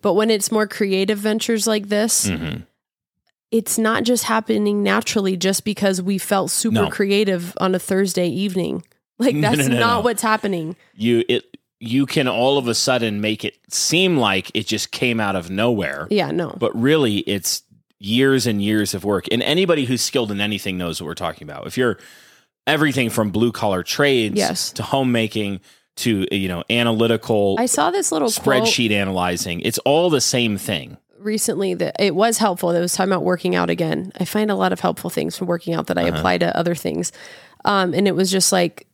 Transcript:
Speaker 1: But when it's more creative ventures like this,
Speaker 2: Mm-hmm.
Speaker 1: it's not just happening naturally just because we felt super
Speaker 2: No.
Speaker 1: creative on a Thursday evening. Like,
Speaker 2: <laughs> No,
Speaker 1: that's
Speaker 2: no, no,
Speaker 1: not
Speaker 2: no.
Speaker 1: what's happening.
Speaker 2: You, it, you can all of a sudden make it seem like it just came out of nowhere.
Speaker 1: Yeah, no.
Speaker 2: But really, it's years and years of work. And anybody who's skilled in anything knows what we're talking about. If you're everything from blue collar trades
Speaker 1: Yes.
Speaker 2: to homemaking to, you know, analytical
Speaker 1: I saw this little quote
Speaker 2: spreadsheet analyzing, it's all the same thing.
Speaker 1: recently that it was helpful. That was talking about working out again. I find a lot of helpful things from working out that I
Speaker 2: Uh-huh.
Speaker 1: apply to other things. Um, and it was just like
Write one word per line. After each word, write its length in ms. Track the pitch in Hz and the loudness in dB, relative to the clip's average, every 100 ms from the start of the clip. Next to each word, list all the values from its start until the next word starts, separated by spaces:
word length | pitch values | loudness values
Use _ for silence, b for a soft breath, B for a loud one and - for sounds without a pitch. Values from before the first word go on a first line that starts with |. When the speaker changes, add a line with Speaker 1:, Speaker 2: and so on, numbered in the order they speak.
Speaker 1:
But 140 | 214 185 | 2 2
when 140 | 220 | 2
it's 220 | 214 - | 2 0
more 160 | 214 208 | 0 -2
creative 500 | - 196 190 190 214 | -2 0 2 0 0
ventures 460 | 214 214 - 226 208 | 0 0 0 0 0
like 220 | 214 202 | 0 0
this, 400 | 208 220 - 101 | 0 2 0 0
Speaker 2:
Mm-hmm. 360 | 90 82 82 - _ _ _ _ _ _ _ _ | -2 -4 -8 -12 _ _ _ _ _ _ _ _
Speaker 1:
it's 260 | 226 220 - | -2 0 0
not 260 | 220 226 | 0 2
just 220 | 226 240 - | 0 0 0
happening 580 | 220 220 220 208 208 | -2 0 0 2 0
naturally 540 | 202 196 - 220 196 185 | 2 0 0 0 0 0
just 260 | 185 190 | 0 0
because 380 | - 202 196 185 | -4 0 0 0
we 160 | 180 190 | 0 -2
felt 340 | - 196 180 | 0 0 0
super 320 | - 233 220 | -2 0 2
Speaker 2:
No. 60 | 196 | 0
Speaker 1:
creative 640 | - 196 202 202 180 175 - | 0 2 2 2 0 -4 -2
on 180 | 185 185 | 0 0
a 40 | |
Thursday 480 | - 190 196 185 175 | 0 0 2 2 0
evening. 560 | 175 202 185 165 67 - _ _ _ | 0 -2 -2 -2 -4 -10 _ _ _
Like, 180 | 247 147 | 0 2
Speaker 2:
<laughs> 0 | |
No, 140 | 208 - | 2 2
Speaker 1:
that's 140 | 135 | 2
Speaker 2:
no, 60 | - | 2
no, 40 | |
Speaker 1:
not 180 | 233 240 | 2 2
Speaker 2:
no. 40 | |
Speaker 1:
what's 200 | 240 214 | 0 0
happening. 540 | 226 214 202 180 160 180 b - | 0 0 0 -2 -4 -10 b -2
Speaker 2:
You, 280 | 113 120 - | 2 4 4
it, 280 | 123 - - _ _ | 0 -2 -20 _ _
you 260 | 117 131 135 | -2 0 2
can 220 | - 127 | 0 0
all 300 | 113 127 143 | 2 2 2
of 100 | 120 | 0
a 80 | 110 | 0
sudden 460 | - 127 113 104 | 2 2 0 0
make 240 | 107 107 107 | -2 -2 -6
it 120 | _ _ | _ _
seem 480 | - - 160 185 160 | -4 0 2 4 4
like 340 | 110 95 - | 2 2 -2
it 120 | 107 107 | -6 -2
just 240 | 107 - | -4 -4
came 280 | - 127 113 | -4 -2 0
out 160 | 101 98 | -2 -2
of 140 | 85 | -4
nowhere. 580 | 95 117 110 80 69 80 | -2 0 0 -2 -6 -2
Speaker 1:
Yeah, 220 | 208 156 | -2 0
no. 240 | 78 160 - | -2 -4 -2
Speaker 2:
But 160 | 113 110 | -4 0
really, 380 | 127 156 127 101 | 2 4 2 0
it's 440 | - 101 - - _ _ _ _ | -2 -4 -2 -6 _ _ _ _
years 460 | 98 117 135 131 120 | -2 2 4 4 2
and 140 | 104 | 0
years 320 | 101 107 104 | 0 0 0
of 100 | 98 101 | -4 -2
work. 200 | 98 - | -2 0
And 100 | 117 | -2
anybody 420 | - 160 190 160 123 | 0 0 2 2 0
who's 160 | 123 | -2
skilled 300 | - 135 110 | 0 -2 -2
in 100 | 101 | -2
anything 360 | 104 104 101 92 | -2 -4 -4 -4
knows 240 | 87 80 | -4 -6
what 60 | 78 | -8
we're 60 | 82 | -6
talking 320 | 87 - 76 | -8 -8 -14
about. 180 | 69 - | -12 -8
If 100 | - | 0
you're 200 | 123 101 B B B B B _ - | 0 0 B B B B B _ -2
everything 420 | 151 151 131 117 | 2 2 2 0
from 200 | - 104 | 0 0
blue 220 | 95 117 | 2 0
collar 320 | - 110 92 | 2 -2 -2
trades 520 | 87 - 143 131 107 202 | -2 0 2 2 2 0
Speaker 1:
Yes. 340 | - 185 - | 0 -2 -6
Speaker 2:
to 100 | - | -8
homemaking 760 | 107 135 127 120 110 110 101 95 b b b - | -2 0 2 0 0 -2 -4 -6 b b b -4
to, 300 | 127 101 95 | 0 0 0
you 160 | 98 95 | -2 -2
know, 140 | 87 - | -4 0
analytical 840 | 117 117 110 113 113 - 110 101 98 | 2 2 2 2 2 2 2 2 2
Speaker 1:
I 80 | 247 | 0
saw 220 | - 320 | 2 0
this 200 | 381 - | 0 -2
little 180 | 320 254 | -2 -2
quote 340 | 220 - 131 | 0 2 2
Speaker 2:
spreadsheet 280 | 117 - 113 | 2 0 2
analyzing, 680 | 104 98 92 90 90 95 85 | 2 0 0 0 -2 -4 -4
it's 160 | 110 - | -2 -2
all 300 | - 151 175 | 2 2 2
the 100 | 143 | 2
same 360 | - 127 117 101 | 2 0 0 -2
thing. 400 | - 90 67 - _ _ | -4 -6 -8 -18 _ _
Speaker 1:
recently 540 | 202 214 - 170 190 | -6 -2 -2 -2 -4
that 220 | 180 165 - | -2 -4 0
it 140 | 196 165 | 0 2
was 220 | 226 226 | 0 2
helpful. 340 | 220 180 175 | 0 0 0
That 60 | 170 | 0
was 120 | 175 | 0
talking 180 | - 190 | 0 0
about 120 | 185 | 0
working 320 | 180 180 180 180 | 0 0 0 0
out 140 | - | 0
again. 420 | 175 160 156 185 - | 0 -2 -2 -6 -6
I 60 | 175 | -4
find 260 | 214 214 | -2 0
a 40 | 190 | 0
lot 160 | 185 | 0
of 60 | 190 | 0
helpful 280 | 180 170 190 | -2 -2 -6
things 260 | 160 156 - | -4 -4 -4
from 100 | 180 | -4
working 260 | 170 170 | -4 -2
out 140 | 165 - | -4 -2
that 100 | 175 | -2
I 100 | 85 | 0
Speaker 2:
Uh-huh. 80 | 85 | 0
Speaker 1:
apply 200 | 160 127 | 0 0
to 160 | 175 - | 0 0
other 180 | 170 170 | -2 -2
things. 360 | - 78 175 B B B B B | -4 -4 -6 B B B B B
Um, 300 | - 202 185 165 | 0 2 2 2
and 120 | 196 | 2
it 80 | 170 | 2
was 140 | 185 | 2
just 220 | 190 175 | 2 2
like 340 | 190 175 - _ | 2 0 -4 _